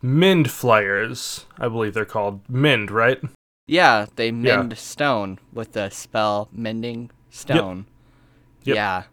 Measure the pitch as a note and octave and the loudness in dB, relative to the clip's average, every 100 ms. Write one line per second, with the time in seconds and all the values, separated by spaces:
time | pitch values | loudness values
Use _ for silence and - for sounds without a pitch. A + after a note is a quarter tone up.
0 | B2+ C#3 F#3 F#3+ C#3 - B2 A2 G2+ G2+ | 2 4 6 4 2 0 4 4 4 0
1 | A2+ B2 - - - - A#2+ A#2 A2 G#2 | -2 -6 -10 -12 -14 -6 -4 -2 -2 -2
2 | G#2+ A2 G2+ G2+ - B2 D3 B2 G#2 G#2 | -4 -2 -4 -6 -6 0 2 2 0 2
3 | A#2 C3 - _ _ _ - D#3+ E3+ A2+ | 2 2 -4 _ _ _ -2 4 6 4
4 | G#2 - A#2 A#2 B2 B2 B2 A2+ - - | 0 -4 -4 0 2 2 0 -6 -14 -4
5 | D3 A#2+ G2 F#2+ _ A#2 A2 A2 G2 - | -2 0 -4 -10 _ -12 -8 -6 -6 -8
6 | - A2+ G#2+ G#2 G#2 - A2+ A2+ A#2 A#2 | -8 -2 0 0 -4 -8 -8 -6 -8 -10
7 | A#2+ _ _ - - B2+ G2 F#2 G#2 _ | -14 _ _ -20 -2 -2 0 -8 -16 _
8 | _ _ _ _ _ _ - A#2+ G#2 F#2 | _ _ _ _ _ _ -2 0 0 -2
9 | F2+ | -8